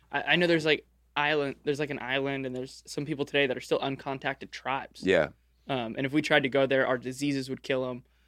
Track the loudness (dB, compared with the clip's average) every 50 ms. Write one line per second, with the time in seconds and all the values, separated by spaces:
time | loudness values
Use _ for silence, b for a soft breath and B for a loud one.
0 | b b -6 -4 0 2 4 4 6 4 4 4 4 4 2 2 0 _ _ _
1 | _ _ -4 -2 0 2 2 2 0 -2 -4 -6 -4 -4 -2 -2 -2 -4 -4 -6
2 | -4 -2 -2 0 0 0 -2 -4 -4 -6 -6 -6 -8 -8 -12 -18 -16 -10 -8 -6
3 | -4 -4 -4 -4 -4 0 2 2 2 2 0 -2 -2 0 0 0 0 -2 -4 -6
4 | -6 -8 -6 -4 -4 -6 -6 -6 -10 -14 -14 -10 -6 -4 -4 -4 -6 -10 -12 -4
5 | 2 4 4 4 4 2 -2 _ _ _ _ _ _ -4 -4 -4 -4 -4 -4 -4
6 | -4 0 0 0 2 4 4 4 4 4 2 2 4 4 4 2 4 2 2 0
7 | -2 -6 -6 -4 -2 0 0 0 -2 -4 -6 -8 -4 -2 -2 -2 -2 -4 -6 -10
8 | -12 _ _ _ _